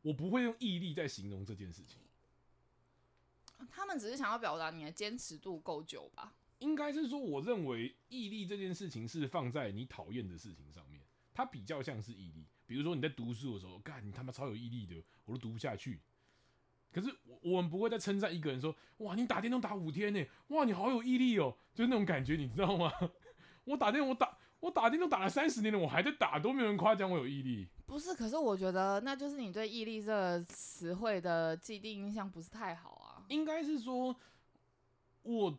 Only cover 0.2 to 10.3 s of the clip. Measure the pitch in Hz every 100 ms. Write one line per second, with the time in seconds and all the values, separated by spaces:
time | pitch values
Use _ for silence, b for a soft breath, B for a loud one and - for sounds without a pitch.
0.2 | 175 247 240 226 240 175 180 151 147 -
1.2 | 101 98 98 101 92 82 85 - - _
2.2 | _ _ _ _ _ _ _ _ _ _
3.2 | _ _ - - 247 - 392 320 208 269
4.2 | 226 226 214 160 160 160 151 170 208 247
5.2 | - 156 190 165 - 156 160 123 71 -
6.2 | 208 _ _ _ 277 302 294 285 277 285
7.2 | 240 139 180 226 147 117 123 _ _ 254
8.2 | 208 214 185 202 190 175 190 123 113 165
9.2 | 139 175 123 143 117 101 127 - 82 120
10.2 | 101